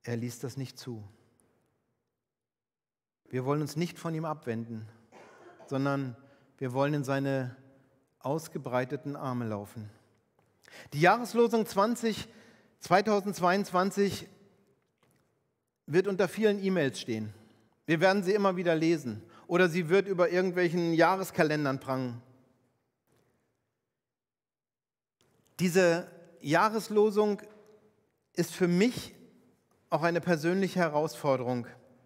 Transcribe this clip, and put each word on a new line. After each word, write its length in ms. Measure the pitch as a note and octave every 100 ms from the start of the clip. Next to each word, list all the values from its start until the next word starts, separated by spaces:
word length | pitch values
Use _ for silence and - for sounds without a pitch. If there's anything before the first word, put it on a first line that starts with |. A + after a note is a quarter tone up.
er 140 | - A#2
ließ 220 | A#2+ A#2+
das 180 | C3 B2+
nicht 220 | B2+ -
zu. 240 | - A2+ G2+ _ _ _ _ _ _ _ _ _ _ _ _ _ _ _ _ _ _ _ _ _ _
Wir 160 | B2+ B2+
wollen 160 | D3
uns 140 | D3 D3+
nicht 240 | E3+ -
von 160 | E3+ D#3+
ihm 100 | D#3+
abwenden, 640 | D#3 B2 A2+ A#2 A2 A2 - _ - - - - - -
sondern 480 | C3+ C#3 C#3 C3+ A#2+ - _ _ _
wir 160 | C3
wollen 200 | B2+ C#3+
in 100 | D3
seine 520 | C3+ C#3 C#3 C3+ B2+ - - - _ _ _ _
ausgebreiteten 960 | B2+ D#3 D#3+ F3 C3+ B2 B2+ C#3+ C#3+ D3
Arme 320 | C#3 B2 A#2
laufen. 420 | G#2 G2+ A#2 G#2+ - _ _ _ _ _ _ - - -
Die 60 | C#3+
Jahreslosung 640 | E3+ A3+ A#3 A3+ A#3 A#3 G#3
zwanzig, 640 | F#3+ G#3 A#3 A3+ G3+ - - - - _ _
zweitausendzweiundzwanzig 1500 | - F3+ G#3 G#3 G3 D#3+ F3 F#3+ G3 F3+ F#3+ G3 G3+ - - - _ _ _ _ _ _ _ _ _ _ _ _ _ _ -
wird 220 | D#3+ F#3+
unter 200 | F#3+ F#3+
vielen 340 | - G#3+ G3+
E-Mails 380 | F#3+ F#3 C#3 -
stehen. 340 | - A2 G#2+ - - _ _ _ -
Wir 160 | E3
werden 220 | F#3+ G3
sie 100 | F3+
immer 240 | G#3 G3 F#3
wieder 180 | F3 D#3+
lesen. 480 | D#3+ E3 C3 G#2+ - - -
Oder 220 | E3+ F3+
sie 200 | E3+ D#3+
wird 180 | G3 G3
über 220 | F3+ E3+
irgendwelchen 600 | F3 F#3 F3 F3 F3 E3+
Jahreskalendern 880 | E3 E3+ F#3+ F#3 - D#3+ D3+ D3 C3
prangen. 420 | C3+ C3 B2+ A#2 - _ _ _ _ _ _ _ _ _ _ _ _ _ _ _ _ _ _ _ _ _ _ _ _ _ _ _ _ _ _ _ _ -
Diese 500 | F3+ F3 F3 E3 F#3 - - -
Jahreslosung 1000 | D3 E3 G#3+ A3 - G#3+ G#3+ G3+ G#3+ G3 - - - - _ _ _ _ _
ist 200 | - E3+
für 140 | - F3+
mich 460 | F3 A#3+ - - - - _ _ _ _ _ _
auch 100 | D#3+
eine 180 | E3+ E3+
persönliche 600 | F3+ E3 D#3+ F#3+ F#3+ F3+
Herausforderung 880 | E3 D3+ D#3 - D3 B2+ B2 B2+ A#2 - _ _